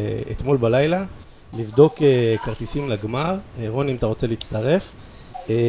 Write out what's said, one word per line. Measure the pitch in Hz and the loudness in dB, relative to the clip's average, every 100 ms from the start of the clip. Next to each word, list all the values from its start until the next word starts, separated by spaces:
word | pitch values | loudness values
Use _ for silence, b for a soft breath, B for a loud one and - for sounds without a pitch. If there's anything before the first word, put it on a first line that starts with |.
| 104 104 - | -2 -4 -6
אתמול | - 131 139 | -6 0 2
בלילה, | 113 123 151 180 190 - - - - 113 | 4 2 2 0 -4 -12 -20 -20 -14 -10
לבדוק, | 110 113 156 - | -2 6 6 6
אה, | 147 127 117 110 | 4 4 4 0
כרטיסים | - 107 117 143 143 | -2 -6 -6 -4 -2
לגמר. | 104 107 123 165 190 - - | -4 -4 -4 -2 -4 -8 -8
אה, | 107 | -6
רוני, | 120 143 | -2 -2
אם | 123 | 0
אתה | 113 | -2
רוצה | 110 120 | -2 -2
להצטרף. | 113 - 107 120 180 - - B B - - - | -4 -4 -4 2 0 0 -14 B B -18 -14 -2
אה, | 113 | 2